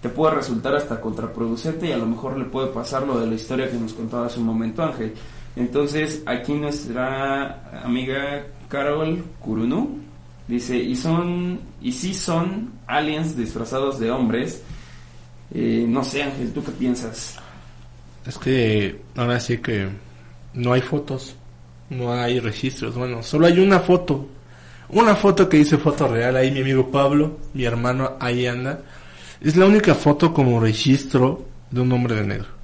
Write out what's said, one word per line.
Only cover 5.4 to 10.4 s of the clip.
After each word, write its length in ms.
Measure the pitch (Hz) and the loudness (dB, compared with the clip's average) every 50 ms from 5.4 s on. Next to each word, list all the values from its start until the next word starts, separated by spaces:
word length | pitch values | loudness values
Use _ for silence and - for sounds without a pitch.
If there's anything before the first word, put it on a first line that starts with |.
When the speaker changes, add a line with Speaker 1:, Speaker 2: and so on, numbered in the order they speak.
| - - - | -16 -14 -6
Speaker 1:
Entonces, 680 | 127 123 120 - 143 147 143 143 156 156 160 - 151 - | -4 -4 -2 0 0 0 0 0 -2 -2 -2 -4 -8 -6
aquí 260 | - 123 123 - - 147 | -6 -6 -4 -4 -4 -4
nuestra 1300 | 147 147 147 147 147 - 120 113 127 127 131 135 135 135 139 139 139 139 135 - - - - - - - | -2 -2 -4 -6 -6 -8 -8 -6 -4 -4 -4 -4 -4 -2 -2 -2 -2 -4 -6 -8 -14 -16 -16 -16 -10 -4
amiga 600 | 123 120 127 131 131 131 139 139 143 143 143 143 - - - - - | -2 -2 -2 -2 -2 -4 -4 -4 -6 -6 -8 -10 -12 -16 -18 -14 -8
Carol 540 | - 139 139 147 147 156 156 160 165 180 175 - - - | -6 -2 -2 0 0 0 0 -2 -2 -4 -6 -10 -14 -12
Kurunu 580 | - - 110 110 113 120 143 196 262 302 - - - - - - - - - - | -6 -4 -2 -2 0 0 0 0 -2 -4 -6 -10 -12 -16 -20 -20 -20 -20 -20 -18